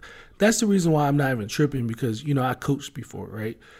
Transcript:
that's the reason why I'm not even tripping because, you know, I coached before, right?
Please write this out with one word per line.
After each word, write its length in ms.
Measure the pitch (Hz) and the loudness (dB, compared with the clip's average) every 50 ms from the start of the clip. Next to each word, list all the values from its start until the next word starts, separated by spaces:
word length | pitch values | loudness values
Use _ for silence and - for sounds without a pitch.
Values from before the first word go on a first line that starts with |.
| - - - - - - - - | -20 -20 -20 -20 -20 -20 -2 2
that's 200 | 202 220 220 - | 2 2 4 2
the 60 | 233 | 2
reason 240 | 202 202 190 170 170 | 2 4 4 4 4
why 160 | 156 147 147 | 4 4 4
I'm 80 | 139 143 | 4 2
not 140 | 143 135 131 | 2 2 0
even 160 | 127 113 101 | 0 -2 -4
tripping 380 | 101 - - 151 143 143 131 117 | -4 0 0 0 2 0 -2 -4
because, 380 | 113 113 - 135 117 110 110 151 | -4 -4 -4 -2 -4 -4 -4 -2
you 100 | 147 143 | -2 0
know, 80 | 135 | 0
I 140 | 127 127 123 | 0 0 -2
coached 380 | - - 143 139 139 - - - | -2 -2 -2 -2 -2 -4 -8 -14
before, 320 | - 113 - - - - | -14 -14 -14 -12 -14 -12
right? 300 | - 101 110 107 113 120 - - - - - | -12 -10 -8 -8 -8 -10 -12 -16 -20 -20 -20